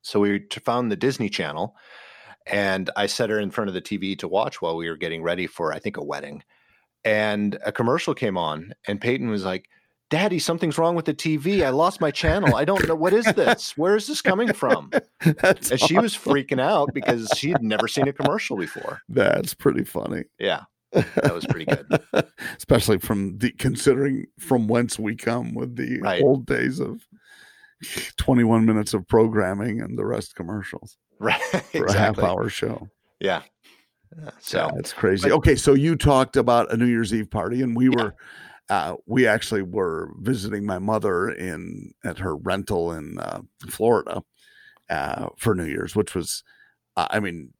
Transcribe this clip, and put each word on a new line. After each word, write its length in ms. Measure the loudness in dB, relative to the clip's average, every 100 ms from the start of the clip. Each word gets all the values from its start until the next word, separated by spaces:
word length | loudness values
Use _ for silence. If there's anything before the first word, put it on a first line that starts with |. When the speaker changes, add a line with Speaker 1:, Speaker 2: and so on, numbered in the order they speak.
Speaker 1:
So 180 | -2 2
we 180 | 2 0
t-, 200 | -4 -8
found 300 | -2 -2 -2
the 40 | 0
Disney 340 | 0 0 -4
Channel, 460 | -4 -6 -4 -8 _ -20 -20 -20 -20 -20 -20 -4
and 440 | 0 0 0 -2 -2
I 120 | -2
set 240 | 0 0
her 80 | 0
in 100 | -2
front 200 | -4 -4
of 40 |
the 80 | -6
T 160 | -6 -6
V 180 | -6 -6
to 100 | -2
watch 340 | 0 0 -2
while 140 | -4 -4
we 100 | -4
were 100 | -6
getting 260 | -6 -4
ready 240 | -2 -2 -4
for, 260 | -4 -4
I 60 | -4
think, 180 | -8 -8
a 60 |
wedding. 400 | -8 -8 -8 -16 _ _ _ _ _ _
And 540 | 0 2 2 0 -2 -2 -6
a 60 |
commercial 420 | -2 0 2 0
came 240 | -2 -2 -2
on, 360 | -2 -4 -10 -14 -8
and 140 | -4
Peyton 280 | -2 -2 -2
was 120 | -4
like, 240 | -4 -6 _ _ _ _ _
"Daddy, 260 | 0 0 0
something's 400 | -2 -2 -2 0
wrong 160 | 0
with 120 | 0 -2
the 80 | -2
T 220 | -2 0
V. 260 | 0 2
I 80 | 2
lost 300 | 4 2 2
my 100 | -2
channel. 440 | 0 0 2 4 4
I 80 |
don't 240 | 2 2 2
know. 60 |
What 200 | 2 4
is 120 | 4 4
this? 500 | 4 4 2 -2 -2
Where 200 | 2 2
is 100 | 0
this 160 | -2
coming 320 | 0 2 0
from?" 380 | 0 2 0 2 -2 -2
Speaker 2:
<laughs> 340 | _ 0 4
That's 300 | 4 4 2
Speaker 1:
And 80 | 2
she 180 | 4 4
was 180 | 2 0
Speaker 2:
awesome. 180 | 0
Speaker 1:
freaking 280 | 0 2 0
out 320 | 2 2 0
because 380 | -2 0 -2 0 -2
she 140 | 0
had 140 | 0
never 240 | 0 0 0
seen 200 | 0 0
a 60 |
commercial 440 | 0 -2 0 -4 -6
before. 440 | -6 -8 -10 -12 -2
Speaker 2:
That's 460 | 2 4 2 -2 0
pretty 280 | 0 0 -4
funny. 400 | -6 -6 -8 -8 _
Speaker 1:
Yeah, 280 | -2 -2 -6 _ _
that 420 | 0 0 0 0
was 140 | 0 -4
pretty 180 | -4 0
good. 220 | -2 0 -2 0
Speaker 2:
<laughs> 440 | -2 -2 -6 -14 -12
Especially 420 | 2 2 4 2
from 400 | 2 -2 -2 -2
the, 140 | -4
considering 720 | -2 -4 0 2 4 2 -2 -6 _
from 300 | 0 2 4
whence 320 | 2 0 -2
we 160 | -4 -2
come 400 | -2 -2 -4 -6
with 200 | -8 -6
the 220 | -4 -2
Speaker 1:
Right. 220 | -2 2
Speaker 2:
old 240 | 4 4 0
days 340 | -2 -2 -4
of 280 | -6 -8 _ _ _ -20 -20 _ _ _ -12 -10 -10 -4
twenty-one 480 | 2 4 4 6 4
minutes 280 | 4 0
of 140 | -4 2
programming 720 | 4 4 4 0 -2 -4 -6
and 160 | -6 -4
the 80 | -4
rest 300 | -4 -6 -12
commercials. 600 | -8 -8 -8 -14 -16 _ _ _
Speaker 1:
Right, 220 | -2 -2
<laughs> 100 | -2
Speaker 2:
for 60 | -4
a 260 | -4 -2
Speaker 1:
exactly. 400 | 2 4 2 2
Speaker 2:
half-hour 260 | 0 0 -2
show. 400 | -4 -6 -6 -12 _ _ _
Speaker 1:
Yeah. 220 | -2 -2 -6 _ _ _ _ _ _ -18
Yeah, 120 | -18 -16
so, 180 | -6 -2
Speaker 2:
Yeah, 220 | -2 -4
it's 140 | -10
crazy. 360 | 0 2 2 4
Speaker 1:
but 60 | 4
Speaker 2:
Okay, 180 | 4 4
so 180 | 6
you 220 | 4 4 2
talked 420 | 4 4 4 2
about 340 | 4 4 4
a 60 | 2
New 80 | 0
Year's 280 | 0 0
Eve 160 | -2 -2
party, 320 | -4 -2 -2
and 140 | -2 4
we 100 | 4
Speaker 1:
Yeah. 60 | 4
Speaker 2:
were, 200 | 0 -6 -20 -20 -20 -20 -4
uh, 260 | -2 -2 -6 -2
we 220 | 4 4
actually 340 | 4 0 -2
were 500 | -2 -2 -2 -2 -6 -6
visiting 460 | -2 -2 -2 -4 -4
my 140 | -4
mother 500 | 0 0 2 0 0
in, 640 | -4 -6 -8 -10 -12 -14 _
at 160 | -10 -6
her 160 | -4 -4
rental 560 | -2 -4 -2 -2 -2
in, 260 | -4 -8 -10
uh, 220 | -8 -10 -14 _ -16
Florida, 540 | 0 2 2 2 -10 -10 _ _ _ -20 _ _
uh, 380 | -4 -4 -4 -8 -4
for 180 | 0 0
New 100 | 0
Year's, 300 | -4 -2 0
which 200 | 0 -2
was, 280 | -6 -8 _ _ _ _ _ -4
uh, 120 | -2
I 100 | -2
mean 340 | -2 -6 -12